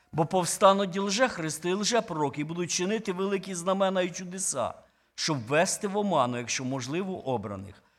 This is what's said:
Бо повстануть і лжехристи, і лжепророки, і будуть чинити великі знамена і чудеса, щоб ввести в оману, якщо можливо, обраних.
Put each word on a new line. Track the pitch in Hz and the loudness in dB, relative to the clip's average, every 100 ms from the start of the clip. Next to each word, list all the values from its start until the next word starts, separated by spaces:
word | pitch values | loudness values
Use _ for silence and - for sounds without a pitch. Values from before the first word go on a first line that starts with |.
| _ | _
Бо | 147 160 | 0 2
повстануть | 185 170 - 196 196 202 190 | 2 0 6 8 8 2 -2
і | |
лжехристи, | 202 196 254 - 160 147 180 | -2 2 0 0 -6 -4 -2
і | |
лжепророки, | 190 202 233 220 160 147 147 | 0 2 0 0 0 -2 -2
і | |
будуть | 151 170 170 | -4 -4 -2
чинити | - 185 226 220 | -2 0 -2 -2
великі | 180 196 196 196 180 | -2 -2 -2 -4 -6
знамена | 170 190 190 190 | -2 2 2 2
і | 185 | 0
чудеса, | 170 185 185 - 139 107 - - _ _ - | -4 -10 -6 -4 -2 -2 -4 -16 _ _ -6
щоб | - 143 110 | -2 -2 2
ввести | 147 185 - 202 | 2 2 0 -2
в | 202 | -2
оману, | 208 160 123 120 | 2 2 2 0
якщо | 120 - 127 | -4 -4 -2
можливо, | 135 123 160 190 185 135 | -4 -4 -4 -4 -6 -2
обраних. | 123 104 98 95 - _ | -4 -4 -8 -12 -16 _